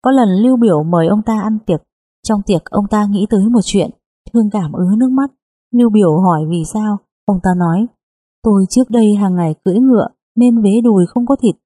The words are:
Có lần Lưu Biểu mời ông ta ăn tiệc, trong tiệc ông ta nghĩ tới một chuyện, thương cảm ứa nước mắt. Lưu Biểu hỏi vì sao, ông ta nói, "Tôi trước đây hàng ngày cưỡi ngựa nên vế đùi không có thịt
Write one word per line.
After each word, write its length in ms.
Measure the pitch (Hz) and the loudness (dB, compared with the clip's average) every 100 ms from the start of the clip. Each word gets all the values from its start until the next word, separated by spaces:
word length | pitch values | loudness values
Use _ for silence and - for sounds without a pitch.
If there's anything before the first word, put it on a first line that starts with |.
Có 100 | 254 | 2
lần 180 | 269 220 | 2 2
Lưu 280 | 185 240 254 | 2 2 2
Biểu 260 | 233 156 | 2 0
mời 240 | 160 175 165 | 0 0 0
ông 140 | 208 | 0
ta 200 | 220 220 | -2 -4
ăn 160 | 214 214 - | -2 -4 -4
tiệc, 160 | 160 _ _ _ _ - | -6 _ _ _ _ -4
trong 140 | 214 202 | -4 -2
tiệc 200 | 175 - | -4 -2
ông 200 | 214 202 | -6 -2
ta 160 | 214 208 | -2 -2
nghĩ 220 | 202 208 | -2 0
tới 200 | 214 208 | 0 2
một 100 | 240 | 0
chuyện, 260 | - 196 - - _ _ - | 0 -2 -4 -8 _ _ -6
thương 160 | 233 208 | -2 -2
cảm 220 | 208 160 | -2 -6
ứa 240 | 156 180 214 | -4 -2 0
nước 120 | 254 | 0
mắt. 200 | 262 277 _ _ _ _ 240 | 0 -2 _ _ _ _ 0
Lưu 140 | 240 | 2
Biểu 300 | 214 185 156 | 4 2 2
hỏi 220 | 185 160 156 | 0 0 -2
vì 140 | 170 156 | -4 -4
sao, 320 | 214 214 202 _ _ - | -6 -4 -6 _ _ -4
ông 140 | 190 | -2
ta 60 | 185 180 | -2 0
nói, 300 | 170 170 240 _ _ _ _ _ | 0 0 -4 _ _ _ _ _
"Tôi 220 | 226 202 190 | 0 0 0
trước 200 | - 262 | 0 0
đây 260 | 233 214 208 | 2 2 2
hàng 200 | 196 180 | 0 -2
ngày 200 | 165 156 - | -2 -4 -2
cưỡi 140 | 190 | 0
ngựa 280 | 262 233 - _ _ - | 2 2 0 _ _ 0
nên 260 | 247 233 | 2 2
vế 200 | 208 214 | 2 2
đùi 220 | 233 202 175 | 2 2 0
không 200 | 247 240 | -2 -2
có 100 | 277 | 0
thịt 200 | 226 - | 0 -4